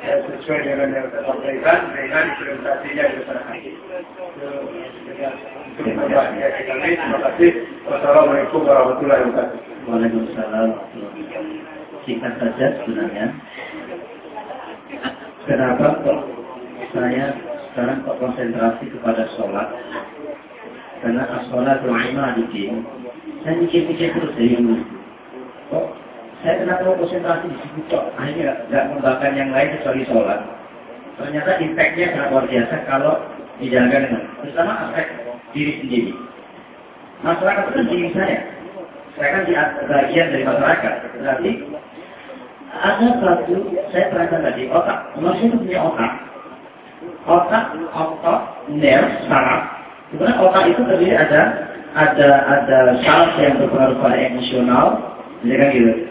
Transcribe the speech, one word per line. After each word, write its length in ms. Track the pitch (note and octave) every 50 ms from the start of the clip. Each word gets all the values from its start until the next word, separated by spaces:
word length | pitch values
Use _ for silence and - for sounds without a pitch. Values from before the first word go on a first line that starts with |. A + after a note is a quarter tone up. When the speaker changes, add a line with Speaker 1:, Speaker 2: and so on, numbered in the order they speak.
| - -
Speaker 1:
eh, 100 | - - -
sesuai 360 | - - - - - D3+ C#3+ C3+
dengan 220 | C#3 C#3 C3+ C#3 C3
yang 180 | C3+ C3+ B2+ - -
saya 120 | - - C3
sampaikan 480 | - - - C#3 C3+ C3 - - - - - - -
dengan 300 | C#3 C#3 C3 - B2+ B2+ - -
implementasinya 720 | - A2+ - - C3 - - - - - - - D4 C#4+
di 80 | - - - -
masyarakat? 340 | - - - - - - - - -
Itu 800 | - - - - F#3 F3+ E3 - - - F#3 F3 E3+ C#3+ C#3+ C#3+ - - - - F3 E3+ E3+ - - - D3 C#3+ C3+ - C#3 C3+ - - - - - - - C3+ - -
untuk 160 | - - -
membahasnya 520 | - - - - A2+ A2+ - - - - - - - -
kami. 240 | - - - - E3 F3 -
Terima 200 | - - F#3+ - -
kasih. 280 | A2 - - E3+ E3+ E3 - - - - - -
Wassalamualaikum 800 | - C#3+ C#3 C#3+ C#3+ C#3+ D#3 D3+ D3 C#3 C#3 C#3 - - D#3 D#3
warahmatullahi 640 | C#3+ C#3 C3 C3 B2+ B2+ - D3 C#3 C#3 C3 B2+ A#2+
wabarakatuh. 280 | A#2 B2 A#2+ - - - - - - - -
Speaker 2:
Waalaikumsalam. 840 | A#2+ A#2 A2+ A2+ A#2 A2+ A2+ A2+ G#2+ G#2 A2 A2 - G#2+ A2 A2+ A2+ A2 - - - - A2+ G#2 G2+ G2+ - - - - - - - - - - - - - - - - - -
Singkat 320 | - A#2+ A2+ A#2 - - - B2
saja 240 | - - - C3 - - - -
sebenarnya. 440 | A2+ A#2 - - - - - - - - - - - - - - - - - - - - - - - - - - - - G#3+ G#3 - - - - - - - - - C#4+ - B3+ C4 - - - - - - -
Kenapa 560 | - - - C3 B2 B2 - D3 D3 - - -
kok 160 | - - - - - - - - - - - - - - - - -
saya 400 | - A#2+ B2 B2 B2 B2+ C#3 C#3 - - - - - - - -
sekarang 320 | - B2+ A#2+ B2 C3+ C3+ -
kok 160 | - - -
konsentrasi 720 | B2+ B2+ A#2+ - A#2+ A2+ A2+ - A2+ A#2 - - - -
kepada 320 | - - - A2+ A2+ - - - - -
sholat? 320 | - - - - - - B2 - - - - - - - - D3 D3 - - - - - - - - - - - - - - -
Karena 240 | - A#2+ A#2 B2 - -
as-sholatu 640 | - - - - B2+ B2 B2+ C#3 C3+ C3+ - B2+ A#2
imadudin. 880 | A2+ A#2 B2 C3 C#3 C#3 B2+ A#2 A#2 A2+ G#2+ - G2+ G2 G2 A2+ A2+ A#2 - - - - - - - - - - - -
Saya 80 | D#3+ E3 E3+ F3
mikir-mikir 560 | E3+ - F3 D#3 - D#3+ - E3+ E3+ - -
terus 160 | - - -
dari 240 | A#2+ A#2 A#2+ B2 A#2
dulu. 240 | A#2+ A2+ A2+ - - - - - - - - - - - - B2+ C3 B2+ - - - -
Kok 160 | - - - - - - - - - - - - - - -
saya 120 | E3 E3 -
kenapa 320 | - F3 F3+ F3+ F#3 F#3
kok 80 | F#3 F3 E3+
konsentrasi 480 | E3+ E3+ - - F3 E3+ D#3+ - - -
di 40 | - -
situ 180 | - D3+ D#3 -
kok? 320 | - - - - - - -
Akhirnya 240 | C3+ D3 D3+ E3 D#3+
nggak, 160 | C#3 B2+ - -
nggak 180 | - - - - -
mengembangkan 420 | - - - C3+ B2+ - C#3 C#3 C#3 C#3
yang 120 | C3+ C3+ C3
lain 240 | - - G#3 - -
kecuali 240 | - C3 - C3+ C3 -
sholat. 320 | A#2+ A2+ - - - - - - - - - - - - - - - - - - - - C#3
Ternyata 280 | C#3+ D3+ D3+ D3 F#3 F#3 F3 D#3+
impact-nya 440 | D#3 - D#3 D#3 - - E3+ F3+ F3 - C#3+
sangat 100 | C#3 C#3 C3+
luar 120 | C3 B2+ -
biasa 240 | B2+ A#2+ A#2 - - - - -
kalau 240 | C3+ C3+ C#3+ D3+ - - - - - - - - - - C3
dijalankan 440 | C3 B2 B2+ B2 B2 C#3 - -
dengan, 160 | - A#2+ - - - - - -
terutama 300 | - - E3 E3+ G3+ - - -
aspek 200 | - - - - - - - - A#2+ B2 - - -
diri 320 | - D3 D3 D3 - - C3+
sendiri. 300 | C3 B2 A#2+ - F#2+ - - - - - - - - - - - - - - - - - - - - - - -
Masyarakat 360 | - E4+ - F#3 - - G3+ G3+
itu 60 | - C4
kan 120 | C4+ A#3+ -
diri 180 | F3+ F3+ E3+ E3+ -
saya. 240 | F#3 F#3+ - - - - - - - - - - F#3+ F3+ - - - - - - -
Saya 100 | - - -
kan 80 | F#3+ F#3 -
di 40 | - - - - - - - -
bagian 360 | D3 - - - - E3+ E3+ -
dari 140 | C#3 C3 -
masyarakat. 460 | - - - - - - - - - - - - - - -
Berarti 340 | A#2 - C3 - E3+ F#3+ A#3 - - - - - - - - - - - - - - - - - - - - - - - - -
ada 280 | - G3 G#3 - A#3 A#3+ - -
satu, 380 | G3 F#3 F3 E3 - - F3 F#3+ G#3 - F3 F3 - -
saya 140 | - F3+ - - -
terangkan 320 | F3+ E3+ D3+ E3 D#3+ D3+
tadi, 160 | - - B2 C3 A#2+
otak. 280 | A2+ - - - - - - - - C#3
Manusia 320 | D#3+ F3+ F#3 G3+ A3+ A#3
itu 80 | - -
punya 220 | F#3 F#3 F#3 F#3 -
otak. 300 | - - - D#3+ - - - - - - - - - - - - - - - - - - - - F3 E3+ - -
Otak, 380 | D#3+ E3 F3 F3 - G#3 A3+ B3 - - D#3+ E3 D#3+
otot, 500 | - D#3 D#3 - - - - E3+ - - - - - - - D4
nerve, 400 | D4 D4+ D4 C#4 - - - - - - -
saraf. 360 | - - - - - - - - - - - - - - - - - -
Sebenarnya 240 | D3+ F3+ G#3+ B3 -
otak 240 | F#3 F#3 F#3+ F#3 E3+ E3+
itu 100 | E3+ - B3
terdiri 300 | - - - F3 F#3+ - -
ada, 240 | D#3 - F#3+ G3+ A3+ - - - - - - - - - - D#3
ada, 300 | D3+ C#3+ C3+ C#3 C#3+ C#3+ C#3 - -
ada 320 | - C#3+ C#3+ - C#3+ C3+ B2+ C3 B2+ A#2+ B2 -
saraf 320 | D#3 D3+ - E3+ D#3+ - - C#3+
yang 160 | C#3+ C3 B2
berpengaruh 400 | - A#2 - - C3 C3 B2 -
pada 200 | - A#2+ A#2 A#2 B2+
emosional, 640 | B2+ A#2+ B2+ B2 - C3 B2+ B2 - B2 - - - - - - - - - - - - - A#2
ya 140 | A#2+ C3 C3+
kan 100 | C#3 C#3 C3
gitu. 180 | B2 A#2 A2+ A2 A2+ - -